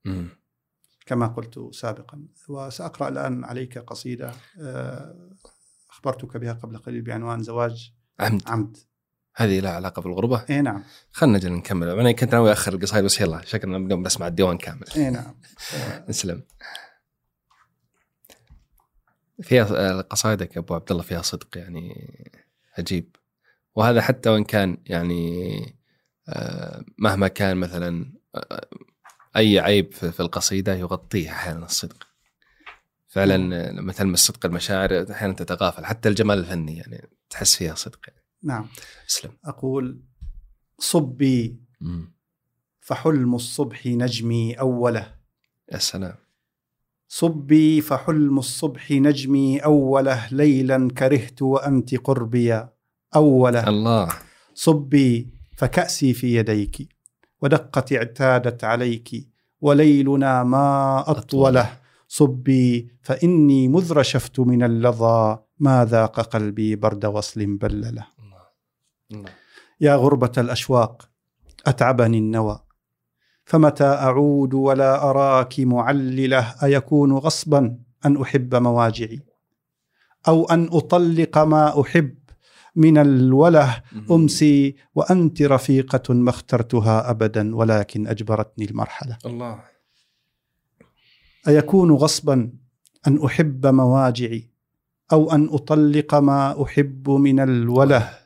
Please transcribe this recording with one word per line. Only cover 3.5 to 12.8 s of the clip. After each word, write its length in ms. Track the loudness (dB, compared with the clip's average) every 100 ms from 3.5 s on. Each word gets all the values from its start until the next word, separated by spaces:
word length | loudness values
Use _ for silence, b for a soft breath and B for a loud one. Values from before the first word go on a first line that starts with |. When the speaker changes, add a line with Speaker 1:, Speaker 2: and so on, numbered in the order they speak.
| -14 -14 -16
Speaker 2:
قصيدة، 540 | -18 -16 -14 -14 -14 -18 _ -20
آه، 720 | -16 -12 -12 -14 -20 -20 -20 _ _ _ _ _ _
أخبرتك 480 | _ -10 -10 -14 -14
بها 160 | -12
قبل 240 | -14 -16 -18
قليل 240 | -14 -14
بعنوان 420 | -12 -12 -10 -12
زواج 500 | -10 -6 -6 -8 -20 _ _ -8
Speaker 1:
عمد. 220 | -4 -4 -4
Speaker 2:
عمد. 300 | -6 -6 -12 _ _ _ _ _ -2
Speaker 1:
هذه 240 | 0 0
لها 120 | -2
علاقة 300 | -8 -10 -10
بالغربة؟ 440 | -10 -4 -2 -2 -4
Speaker 2:
إيه، 120 | -4
نعم. 220 | -4 -6 b b b
Speaker 1:
خلنا 260 | 0 2 2
نجي 120 | 0
نكمل. 400 | -8 -6 -6 -4
أنا 220 | 0 2
كنت 220 | 2 0
ناوي 180 | 4 4
أخر 220 | 2 -2
القصائد، 300 | -6